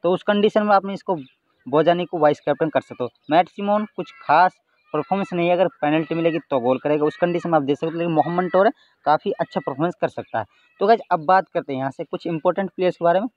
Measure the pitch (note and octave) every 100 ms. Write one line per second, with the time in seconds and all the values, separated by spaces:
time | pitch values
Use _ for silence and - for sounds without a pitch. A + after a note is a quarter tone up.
0 | E3+ F3+ - G3+ G#3 G#3+ G#3 G3 G3 G3
1 | - F3 C3 _ _ _ - C#3+ D#3+ F3
2 | F3 F3 D3+ D3 - C#3+ D#3+ - - A2+
3 | B2 _ _ D#3 F#3 - G3+ G#3 G#3+ -
4 | F3 - - D3 F3+ _ _ _ _ D3+
5 | - G3 G3 F3+ E3+ F3 F3+ _ D3 D#3
6 | D#3+ E3 E3 D#3+ - C3+ A#2+ B2+ D3 D3
7 | D3+ - F3 E3+ E3+ D#3+ C#3 C#3+ E3 E3
8 | E3+ D#3 D3+ F3 F3+ F#3 G3+ - _ _
9 | - D3+ G#3 - E3+ - E3 C3 E3 F3+
10 | D#3 - A2 A#2 G#2+ _ _ _ G3+ A3
11 | - F3+ D3+ F#3 F#3+ F3 C#3+ C3+ C3+ -
12 | E3 F3+ E3 E3 F#3 F3+ G3 - F3+ E3
13 | E3+ F3 A3